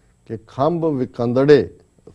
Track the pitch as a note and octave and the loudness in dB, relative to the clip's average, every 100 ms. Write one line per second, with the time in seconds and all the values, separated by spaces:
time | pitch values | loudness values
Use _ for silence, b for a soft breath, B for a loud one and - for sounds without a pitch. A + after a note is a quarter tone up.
0 | b b - A2+ - - D3 E3+ D#3+ C3+ | b b -16 -16 -12 -4 -4 -2 -4 -4
1 | B2 - A#2+ B2 C#3 C#3+ F#2+ - _ _ | -6 -6 -4 0 4 4 2 -10 _ _
2 | - | -20